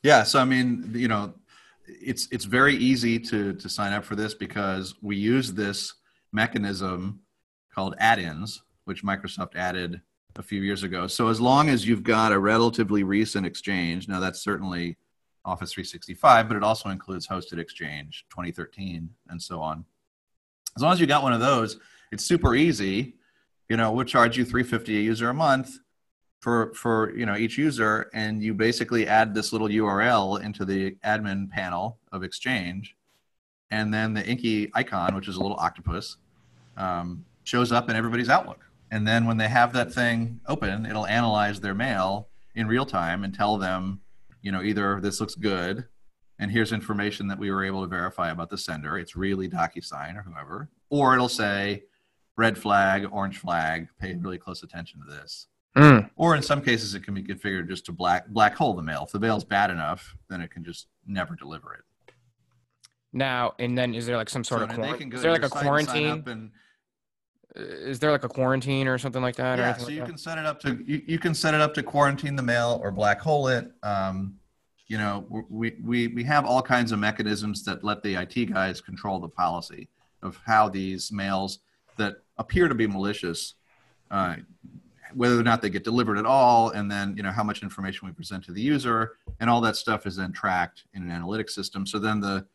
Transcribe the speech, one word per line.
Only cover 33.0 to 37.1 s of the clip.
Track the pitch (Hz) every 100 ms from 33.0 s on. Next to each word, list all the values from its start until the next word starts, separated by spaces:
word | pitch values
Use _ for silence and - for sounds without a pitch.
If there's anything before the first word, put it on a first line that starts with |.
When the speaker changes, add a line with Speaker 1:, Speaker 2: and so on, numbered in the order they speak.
| _ _ _ _ _ _ _
Speaker 1:
and | 107 107
then | 107 110
the | 107 98
Inky | 123 120 107 104
icon, | 113 113 98 87
which | 95 95
is | 92
a |
little | 98 101
octopus, | 85 - 87 85 - - _ _ _ _ _ -
um, | 95 87 87